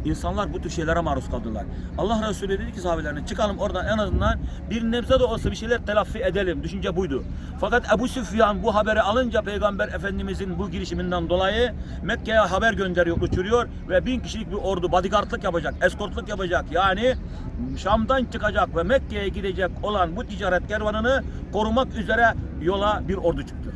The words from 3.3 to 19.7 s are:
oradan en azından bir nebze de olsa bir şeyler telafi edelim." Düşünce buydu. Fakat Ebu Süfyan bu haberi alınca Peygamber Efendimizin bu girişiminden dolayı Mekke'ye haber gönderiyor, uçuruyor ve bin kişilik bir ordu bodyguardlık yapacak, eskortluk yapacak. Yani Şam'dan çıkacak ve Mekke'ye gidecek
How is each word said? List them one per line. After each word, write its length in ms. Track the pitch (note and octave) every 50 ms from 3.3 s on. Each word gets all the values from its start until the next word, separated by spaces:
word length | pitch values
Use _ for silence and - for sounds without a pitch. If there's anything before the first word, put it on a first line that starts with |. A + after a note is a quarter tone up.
| - - A3 G#3 F#3+ F3
oradan 280 | F#3+ G3+ - F3+ E3+
en 120 | G3 G#3+ G#3+
azından 400 | G#3 F#3 - - G3 G#3+ A3+ - - - - - - -
bir 120 | G#3+ A#3
nebze 380 | A3+ A3+ A3+ A#3+ A#3 - C4 C4+
de 40 | B3
olsa 260 | A3 A3+ - - G3+
bir 60 | G3+
şeyler 300 | - A3 A3+ A#3+ A3+ -
telafi 320 | - G#3 G#3 F#3+ - A3+ A3
edelim." 400 | - - E3 G3+ G3 F3+ D#3+ C#3+
Düşünce 340 | C#3+ E3 F3+ G3 E3+ G3+ E3+
buydu. 280 | F3+ G3 D#3 C3+ A#2+ - - - - - - - -
Fakat 340 | F#3 G3+ A#3 B3 - - G#3+
Ebu 140 | G3 B3 B3+
Süfyan 540 | - C4 A3 E3 F#3 A3 A3 G#3 G#3 F#3
bu 120 | F#3 A3+ G3
haberi 280 | G#3+ G#3+ A3 G#3+ G#3+
alınca 400 | F3+ G3 G#3+ B3 C4 A#3 G#3+ A3
Peygamber 460 | G#3 F#3+ G#3 G3 G3+ G3+ G3+ F#3+ G#3 F#3
Efendimizin 680 | F3 F3 E3+ G3 F#3+ G3 G3 G3 F#3 F3+ G3 F#3 E3+ E3
bu 120 | G3+ F3
girişiminden 580 | D#3+ F#3 F#3 - F3 F3 F3+ F3+ F3+ F3 E3 D3+
dolayı 440 | F3 F#3 F#3+ F#3+ G#3 A3+ A#3+ A#3 - - - - - -
Mekke'ye 360 | - F3 A#3 A#3 - G#3 A3 A3
haber 340 | G#3 F3 F#3 F#3+ A3 A3+
gönderiyor, 480 | G#3 F3+ G3 F#3 F3 F3+ F3 E3+ E3+ -
uçuruyor 480 | F3 - - F3 F#3 G#3 A#3 A#3+ A3+ - - - - E3
ve 180 | F3+ F3+ D#3+
bin 140 | A#3 C4 A#3
kişilik 300 | E3+ E3+ - A3 A3 D#3
bir 60 | F#3
ordu 360 | G#3 E3 F#3+ G3 F3+ E3+ E3+
bodyguardlık 520 | F3 F3+ F#3 G3 G3 G#3 G3 - A#3 A3+ -
yapacak, 300 | G3 E3+ E3+ D3 F3+ - -
eskortluk 460 | - F#3 - - G#3 G3+ - G#3 F3+ -
yapacak. 360 | G#3 F#3 F#3+ E3+ F3 D#3+ - -
Yani 420 | D3 E3+ G3 F#3+ F#3 G3+ A#3 C4 - - - - - - - - - - - - -
Şam'dan 480 | - - F#3+ G#3+ A3 A3 G#3 C4 C4+ B3
çıkacak 520 | - - A3 G#3 G#3+ G3+ G#3 F#3 E3+ D3+
ve 60 | D#3+
Mekke'ye 460 | E3+ F#3 C4 C4+ - - G#3 G#3 G3+ F#3+
gidecek 420 | F3 G3+ F#3 G3 F3+ F3 F#3+ E3+